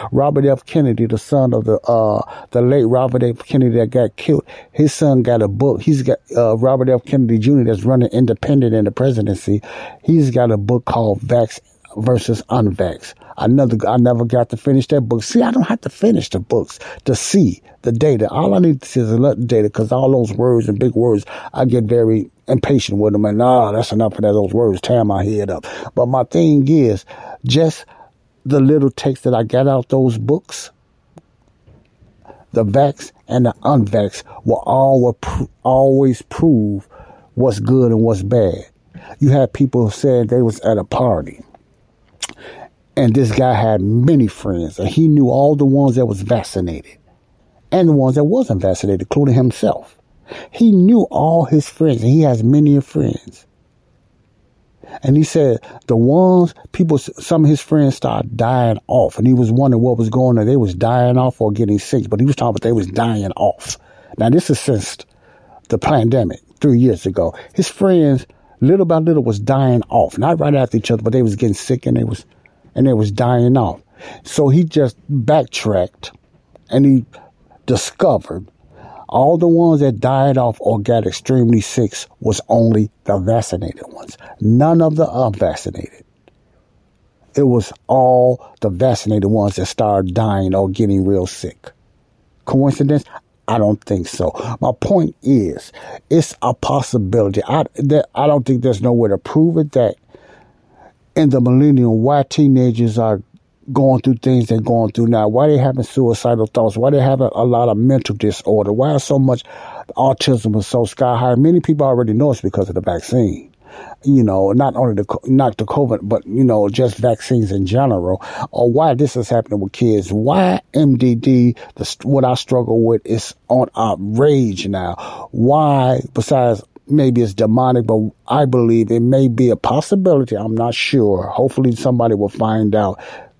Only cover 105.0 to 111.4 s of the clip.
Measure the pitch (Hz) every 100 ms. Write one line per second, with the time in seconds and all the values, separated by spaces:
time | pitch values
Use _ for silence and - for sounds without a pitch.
105 | 117 113 107 120 151 147 131 131 113 -
106 | 120 113 120 117 107 123 113 107 131 143
107 | 131 135 127 - 123 120 120 104 127 135
108 | - 104 104 - - 107 101 110 139 143
109 | - 139 131 123 - - - - - -
110 | 135 131 - 123 110 107 101 123 110 -
111 | 127 120 127 123